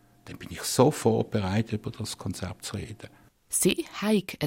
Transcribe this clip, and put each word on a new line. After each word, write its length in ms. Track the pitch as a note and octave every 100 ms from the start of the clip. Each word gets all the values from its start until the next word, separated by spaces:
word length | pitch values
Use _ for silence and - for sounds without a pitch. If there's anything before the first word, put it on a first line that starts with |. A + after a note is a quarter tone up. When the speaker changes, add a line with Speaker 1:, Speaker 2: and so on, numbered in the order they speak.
| _ _ -
Speaker 1:
dann 120 | -
bin 120 | -
ich 140 | F2
sofort 680 | - - C#3 - A2+ A2+ A2
bereit, 420 | G#2+ F#2 G#2 A2+
über 200 | G#2+ A2+
das 260 | - G#2+ -
Konzept 480 | - - E2+ - -
zu 120 | G2
reden. 320 | E2 - - - _ _ _
Speaker 2:
Sie 360 | - D4 - -
hat 440 | - G#3 G#3 - -